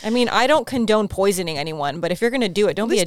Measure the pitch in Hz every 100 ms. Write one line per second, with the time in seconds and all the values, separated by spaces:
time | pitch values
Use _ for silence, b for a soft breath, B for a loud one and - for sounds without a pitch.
0 | 214 240 240 208 247 302 233 262 226 214
1 | 208 - 196 185 170 151 156 156 143 147
2 | 170 175 233 254 220 175 208 160 226 370